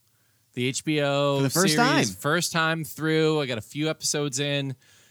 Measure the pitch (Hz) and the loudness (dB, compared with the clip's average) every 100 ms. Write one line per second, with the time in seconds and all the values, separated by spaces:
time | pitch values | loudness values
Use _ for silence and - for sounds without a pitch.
0 | _ _ _ _ _ 127 127 135 160 151 | _ _ _ _ _ -4 -4 -4 -2 0
1 | 143 139 143 139 135 160 170 156 240 311 | 2 2 2 2 2 2 2 4 4 4
2 | 117 92 143 170 165 165 160 165 147 - | 0 -2 -2 0 0 0 0 0 -6 -4
3 | 156 160 156 156 131 113 - 143 156 156 | 0 2 2 2 -2 -4 -6 -4 -4 -4
4 | - 151 147 131 143 143 139 131 _ - | -4 -2 -2 -2 -2 -2 -4 -8 _ -20
5 | _ | _